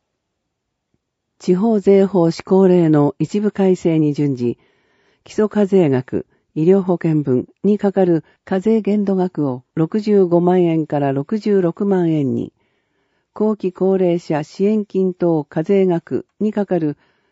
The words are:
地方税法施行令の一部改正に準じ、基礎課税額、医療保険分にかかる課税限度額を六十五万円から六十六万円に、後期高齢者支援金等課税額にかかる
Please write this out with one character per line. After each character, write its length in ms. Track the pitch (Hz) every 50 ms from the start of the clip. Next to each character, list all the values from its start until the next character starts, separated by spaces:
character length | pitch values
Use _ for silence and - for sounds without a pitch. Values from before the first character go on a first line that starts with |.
| _ _ _ _ _ _ _ _ _ _ _ _ _ _ _ _ _ _ _ _ _ _ _ _ _ _ _ _
地 160 | - 185 180
方 240 | 180 214 233 220 208
税 260 | - 196 196 196 196
法 260 | 190 196 180 165 165
施 100 | 160 -
行 240 | - - 190 190 196
令 220 | 180 180 180 165 156
の 260 | 151 147 143 147 - -
一 220 | 160 - - 208
部 120 | 208 202
改 240 | - - 190 190 185
正 240 | - - 175 160 156
に 120 | 151 147
準 220 | 143 151 147 143 135
じ、 240 | 123 120 120 117 _ _ _ _ _ _ _ _ _ _ _ _ _
基 80 | _ -
礎 180 | - - 214 208
課 180 | - 208 202
税 220 | 185 196 190 175 143
額、 380 | 131 127 - - - 92 - _ _ _ _ _ -
医 80 | 151 156
療 160 | 180 190 196
保 140 | 175 190 175
険 280 | 170 - 165 156 151
分 240 | 139 139 127 127 - - _ _
に 160 | - 196 208 196
か 140 | - 196
か 120 | - 196 185
る 200 | 175 165 151 - _ _ _ -
課 160 | - 185 190
税 200 | 180 220 226 220
限 240 | 196 196 208 214 202
度 100 | 196 196
額 340 | 185 180 185 - 156 147 135
を 140 | 123 131 - _ -
六 260 | 160 160 165 - 220
十 240 | 208 214 208 196 185
五 160 | 170 170 170
万 220 | 175 180 180 185
円 240 | 175 165 165 160 151
か 140 | - 151 143
ら 120 | 143 139
六 260 | 135 139 143 - 220 214
十 220 | - 214 202 196
六 240 | 175 165 - - 208
万 260 | 202 196 185 170 165
円 240 | 160 151 139 127 117
に、 180 | 117 - - _ _ _ _ _ _ _ _ _ _ _ _ _ _ _ _ -
後 220 | - 214 214 214
期 160 | - - 185
高 260 | - - 185 190 190 185
齢 200 | 185 175 170 175
者 240 | - - 160 147
支 220 | 156 - - - 190
援 220 | 208 220 214 196
金 280 | - - 190 190 185 175
等 300 | - 180 170 165 151 143
課 180 | - - 160
税 240 | 160 208 202 196 190
額 400 | 185 170 170 - - 131 - - _ _ -
に 120 | 202 214
か 140 | 202 214 202
か 120 | - 185 170
る 180 | 160 147 143 _ _ _ _ _ _ _